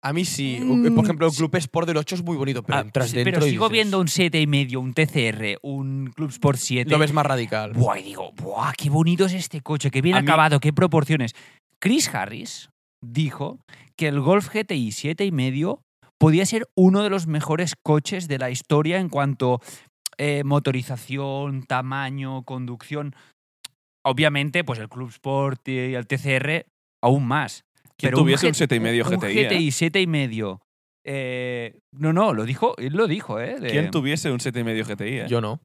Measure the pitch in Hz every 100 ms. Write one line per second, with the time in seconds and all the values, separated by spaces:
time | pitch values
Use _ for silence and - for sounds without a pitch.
0 | 135 156 180 - 135 123 254 247 240 226
1 | 220 156 165 143 160 180 143 165 165 156
2 | 151 185 170 160 135 127 110 143 107 127
3 | 123 120 123 180 147 170 220 220 214 196
4 | 170 - 175 160 151 143 131 131 131 123
5 | 156 151 113 107 107 101 143 139 135 135
6 | 135 120 151 127 147 131 - 123 131 156
7 | 151 151 143 131 117 107 107 113 120 98
8 | 95 98 92 - - 101 147 135 143 147
9 | 165 175 190 185 - 156 - 151 139 135
10 | 147 135 139 160 156 143 147 147 180 160
11 | 143 156 117 - - _ _ _ 185 277
12 | - 117 98 117 - - - _ _ _
13 | 120 117 151 - 143 262 _ - - -
14 | 156 143 156 196 165 214 208 160 113 104
15 | 143 165 202 156 131 131 170 277 _ _
16 | _ _ 156 160 190 220 - - 185 190
17 | 208 196 165 151 147 160 175 - - 151
18 | - 196 170 139 127 123 - 147 151 180
19 | 185 143 139 131 127 123 - - _ _
20 | - - 147 143 139 143 139 127 123 127
21 | - 135 139 135 143 135 127 127 131 135
22 | 135 139 135 131 120 127 123 120 - 147
23 | 147 - _ _ _ _ - _ _ _
24 | 139 127 156 143 147 175 147 117 110 123
25 | 123 - 139 139 139 131 - 131 127 127
26 | 117 135 139 131 135 160 - _ _ _
27 | 120 139 120 143 127 - _ _ _ _
28 | 143 131 160 135 185 - 156 117 113 117
29 | 113 92 101 107 208 180 160 131 165 190
30 | 180 151 131 110 104 95 _ _ _ _
31 | - 139 131 127 127 123 113 - _ 135
32 | 156 165 214 117 113 131 226 - 127 151
33 | 220 175 - 107 123 269 160 143 165 160
34 | 135 151 160 123 131 120 117 110 110 101
35 | 104 127 113 120 107 127